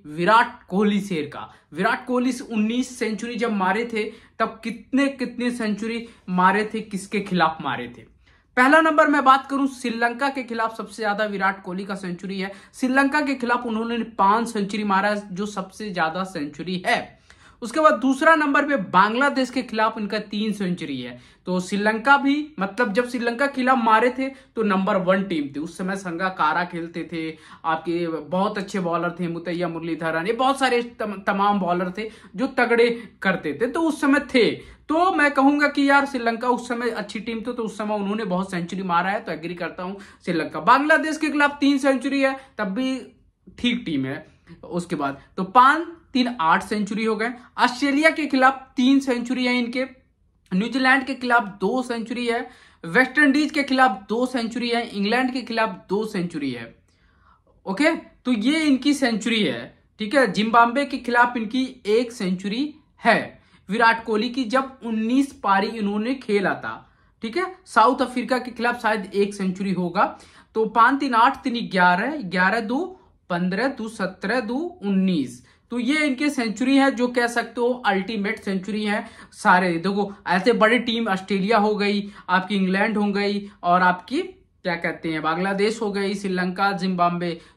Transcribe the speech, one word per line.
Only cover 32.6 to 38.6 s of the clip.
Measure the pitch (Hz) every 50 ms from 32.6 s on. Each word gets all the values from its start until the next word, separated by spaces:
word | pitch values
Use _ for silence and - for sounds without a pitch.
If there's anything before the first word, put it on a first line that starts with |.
| 240 233 233 233 233 240 233 - - - - _
करते | - 196 175 170 - 156 139 139
थे, | 226 254
तो | - 339
उस | 330 320 302 -
समय | - 277 277 285
थे। | 277 - - 247 214 165 127 131 - - - _ _ -
तो | 294 320 349 370
मैं | 381 311 294 285
कहूंगा | 285 269 262 277 294 285 294 285
कि | 285 285 277 277
यार | 277 285 277
श्रीलंका | 277 - 247 233 233 226 214 233 254
उस | 247 247 - -
समय | 247 233 240 233
अच्छी | 220 220 208 - - 226
टीम | 196 240 226 226
थी, | 202 254 240
तो | 240 226
उस | 208 - -
समय | 220 208 214
उन्होंने | 208 202 196 208 220 226
बहुत | 185 180 180 190 185
सेंचुरी | - 175